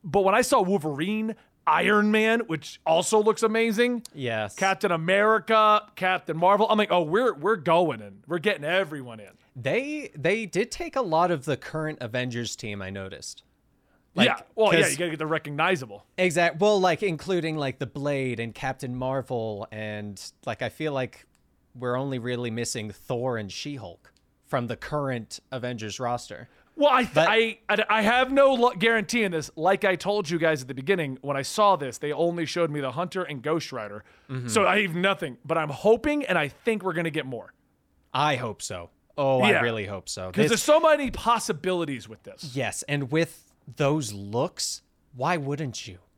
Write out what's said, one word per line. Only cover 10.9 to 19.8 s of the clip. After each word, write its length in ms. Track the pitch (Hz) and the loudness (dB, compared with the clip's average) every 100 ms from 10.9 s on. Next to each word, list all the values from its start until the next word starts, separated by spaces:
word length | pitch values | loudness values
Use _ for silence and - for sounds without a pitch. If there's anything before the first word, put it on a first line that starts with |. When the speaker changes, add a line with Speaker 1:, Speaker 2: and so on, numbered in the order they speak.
| 269 | -4
Speaker 2:
a 60 | |
lot 280 | 208 160 175 | 0 2 2
of 140 | 160 | 0
the 140 | 143 131 | -2 -4
current 400 | - 156 156 - | -4 -6 -6 -8
Avengers 560 | 120 123 127 120 113 - | -6 -4 -4 -4 -6 -8
team, 260 | 113 101 | -10 -8
I 80 | 95 | -8
noticed. 540 | 98 95 78 - - _ _ _ _ _ _ _ - | -10 -12 -12 -14 -16 _ _ _ _ _ _ _ 2
Like, 120 | 226 | 2
Speaker 1:
Yeah. 100 | - - - | 2 -8 2
Well, 180 | 220 | 4
yeah, 100 | 165 | 4
Speaker 2:
'cause 80 | 156 | 2
Speaker 1:
you 40 | 139 | 0
gotta 120 | 175 | -4
get 80 | 156 | -4
the 80 | 156 | -2
recognizable. 760 | 160 151 143 170 180 123 101 _ - | -4 -4 -2 0 0 -4 -16 _ 0
Speaker 2:
Exact-, 400 | 185 160 170 156 | 0 4 2 4
well, 180 | 208 208 | 4 4
like, 240 | 185 160 | 4 2
including, 540 | 202 160 180 185 160 156 | -2 -4 -2 -2 -2 -4
like, 220 | 135 - | -4 -4
the 60 | 127 | -8
Blade 540 | 143 143 139 131 120 | -4 -4 -2 -2 -4
and 160 | 117 - | -8 -6
Captain 400 | 131 127 131 127 | -8 -6 -8 -6
Marvel, 720 | 127 135 131 120 110 104 107 | -4 -4 -4 -6 -4 -8 -10
and, 460 | 110 | -10